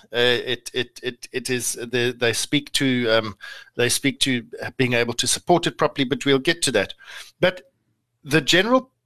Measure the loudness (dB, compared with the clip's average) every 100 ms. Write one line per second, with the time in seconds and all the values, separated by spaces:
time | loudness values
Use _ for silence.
0 | -6 0 2 2 -2 -8 -6 -6 -8 -8
1 | -10 -10 -10 -8 -4 -4 -4 -8 -4 -2
2 | -2 0 -2 -2 -2 -2 -2 -2 0 2
3 | 2 2 2 -8 -18 -20 -8 -2 0 0
4 | -2 0 -2 -2 -6 -12 -6 -2 2 2
5 | 0 -2 -2 -2 2 2 2 -2 -2 0
6 | -2 -2 2 2 2 -2 0 0 0 -6
7 | -20 -18 -20 _ 0 0 -10 _ _ _
8 | _ _ 0 0 4 4 4 2 0 _